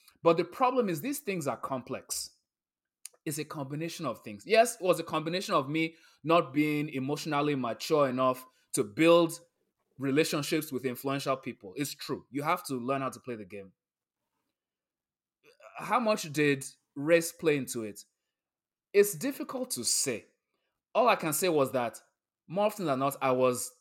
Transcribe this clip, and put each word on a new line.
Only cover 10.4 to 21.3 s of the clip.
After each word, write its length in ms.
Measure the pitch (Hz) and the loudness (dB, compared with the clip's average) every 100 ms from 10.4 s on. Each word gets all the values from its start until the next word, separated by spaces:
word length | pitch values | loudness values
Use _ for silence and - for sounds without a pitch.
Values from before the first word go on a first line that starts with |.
| 143 160 147 | 0 -2 -2
with 120 | 123 131 | -4 -6
influential 500 | 120 139 139 143 131 | -6 -4 -4 -2 -4
people. 380 | 131 - 98 139 | -4 -12 -14 -8
It's 180 | 143 | -8
true. 300 | - - 110 - | -8 -8 -8 -6
You 120 | 131 | -6
have 220 | 147 175 | -4 -4
to 100 | - | -4
learn 280 | 131 120 139 | -6 -2 -2
how 80 | 131 | -4
to 100 | - | -8
play 160 | 127 113 | -12 -12
the 80 | |
game. 280 | 95 101 98 _ _ _ _ _ _ _ _ _ _ _ _ _ _ _ _ _ _ _ - - | -12 -16 -16 _ _ _ _ _ _ _ _ _ _ _ _ _ _ _ _ _ _ _ -18 -12
How 200 | 156 226 | -2 -2
much 320 | 220 214 165 | 0 -2 -2
did 320 | 147 147 139 - - _ | 0 2 2 -4 -18 _
race 380 | 139 147 170 165 | -6 4 4 2
play 240 | - 165 143 | -2 0 0
into 260 | 123 120 | -2 -8
it? 160 | 107 98 - _ _ _ _ _ _ _ _ | -8 -12 -20 _ _ _ _ _ _ _ _
It's 220 | 202 202 | 4 4
difficult 560 | 156 254 269 247 254 254 | 2 -6 -6 -8 -8 -6
to 120 | - | -4
say. 420 | 110 - 139 104 - _ _ _ _ _ _ | -2 0 0 -4 -8 _ _ _ _ _ _
All 140 | 202 240 | 2 4
I 80 | 190 | 4
can 160 | 160 | 0